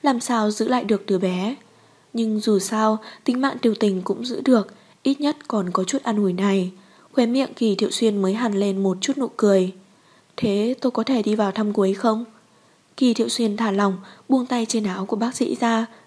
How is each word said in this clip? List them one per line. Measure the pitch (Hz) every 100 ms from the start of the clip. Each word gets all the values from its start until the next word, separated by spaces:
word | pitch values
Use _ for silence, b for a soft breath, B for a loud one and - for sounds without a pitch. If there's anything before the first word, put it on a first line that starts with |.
làm | 285 247
sao | - 240 214
giữ | 208 226
lại | 254
được | 202 202 -
đứa | 185
bé. | 185 180 202 277 b b b b b
Nhưng | 233 226 214
dù | 214 202
sao, | 196 220 220 214 B B
tính | - 247
mạng | 269 247
Tiểu | 233 208
Tình | 208 190
cũng | 185 196 247
giữ | -
được, | 269 240 190 B B B
ít | 269 277
nhất | 294 302 -
còn | 214 180
có | 180
chút | 185 277
an | 247 208
ủi | 196
này. | 180 202 196 185 B B B B
Khóe | - 233
miệng | 254 262
Kỳ | - 226 196
Thiệu | 214
Xuyên | - 226 202
mới | 190
hằn | 214 247
lên | 196 202 190
một | 196 185
chút | - 277
nụ | 240 -
cười. | 208 196 185 - b b b b b -
"Thế | 226 202 226 254
tôi | 262
có | 233
thể | 220 254
đi | 208 214
vào | 202
thăm | 196 208
cô | 208
ấy | 196
không?" | 196 233 220 240 b b b b b _ -
Kỳ | 254
Thiệu | 220 233
Xuyên | - 226 208
thả | 226
lỏng, | 196 202 185 B B -
buông | 269 247
tay | 240 220
trên | 226
áo | 208 180 190
của | 214
bác | 233 -
sĩ | - 240
ra, | 233 226 226 B